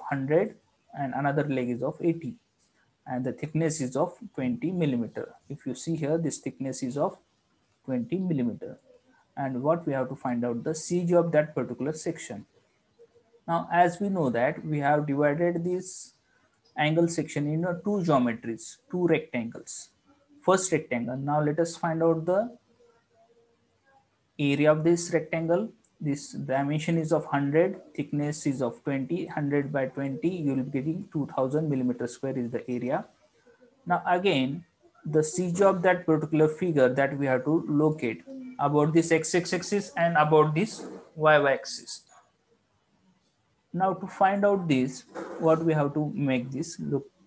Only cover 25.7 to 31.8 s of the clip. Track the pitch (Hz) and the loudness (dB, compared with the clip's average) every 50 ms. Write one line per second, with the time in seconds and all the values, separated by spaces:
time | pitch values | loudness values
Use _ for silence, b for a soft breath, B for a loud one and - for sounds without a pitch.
25.7 | - _ _ _ _ _ 165 147 139 143 - - - 143 143 135 131 135 143 139 | -8 _ _ _ _ _ -4 -4 -4 -4 -6 -10 -10 -10 -6 -2 -2 0 0 0
26.7 | 151 156 156 - 170 165 156 160 165 151 156 - - 143 143 139 143 160 175 190 | -2 -2 -2 0 0 0 0 0 0 0 0 0 -2 0 0 2 4 4 4 2
27.7 | 196 - - - - - 143 - - 147 147 147 143 - - 147 131 123 131 117 | 0 -6 -12 -12 -10 -8 -6 -4 -2 -2 -2 -2 -4 -2 -2 -2 -2 0 -2 -4
28.7 | 117 - _ 147 139 135 131 123 165 180 - - - 156 147 139 143 143 143 139 | -4 -4 _ -4 -4 -4 -2 -4 -4 -4 -4 -6 -4 -4 -2 0 0 0 0 0
29.7 | 151 139 135 131 - 139 139 139 135 123 - 175 190 175 151 139 135 131 127 143 | -2 -2 -2 -2 -4 -6 -6 -6 -4 -2 -2 -2 -2 0 -2 0 0 0 -2 -2
30.7 | - 135 131 160 160 190 196 - - 160 131 - - - 131 131 139 151 160 151 | -4 -4 -2 -2 -4 -4 -8 -6 -4 -4 -4 -2 -2 -2 -2 0 0 -2 0 0
31.7 | 139 131 | 0 0